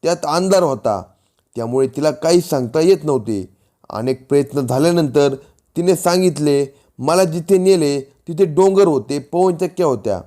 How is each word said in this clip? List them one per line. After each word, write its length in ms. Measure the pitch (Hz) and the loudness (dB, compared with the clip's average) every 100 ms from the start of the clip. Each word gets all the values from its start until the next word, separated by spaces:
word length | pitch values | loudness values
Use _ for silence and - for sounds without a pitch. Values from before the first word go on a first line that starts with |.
त्यात 140 | 160 170 | -4 -4
अंधार 380 | - 160 190 190 | -2 -2 2 2
होता, 400 | 170 131 117 101 90 _ _ _ _ - | 2 -2 -2 -4 -6 _ _ _ _ -10
त्यामुळे 320 | 113 127 135 | -4 -2 -2
तिला 220 | 143 151 | 0 -4
काही 300 | 143 160 175 | -2 0 0
सांगता 400 | - 143 123 156 | 2 -4 -2 0
येत 160 | 170 185 | 2 2
नव्हते. 520 | 151 135 107 104 92 _ _ _ _ | 0 -4 -2 -6 -6 _ _ _ _
अनेक 380 | - 123 131 - | -6 -4 -6 0
प्रयत्न 320 | 143 143 139 | 0 0 -4
झाल्यानंतर 760 | 127 127 156 175 151 123 143 135 - _ _ - | -2 0 2 2 0 2 0 -2 -14 _ _ -4
तिने 200 | 175 180 | 0 0
सांगितले, 720 | - 180 185 143 147 143 139 _ _ _ | 0 2 0 0 0 0 -2 _ _ _
"मला 260 | 127 175 | -2 0
जिथे 340 | 185 165 165 196 | 0 -2 0 2
नेले 420 | 185 190 147 143 | 4 2 2 -2
तिथे 440 | 135 _ - 160 | -6 _ -14 -2
डोंगर 420 | 190 147 196 196 196 | 0 4 2 4 2
होते, 320 | 143 104 143 | 2 -2 -8
पवनचक्क्या 680 | 143 170 185 165 139 147 170 | -6 0 0 0 -6 -2 -2
होत्या 340 | 120 107 95 | -2 -4 -6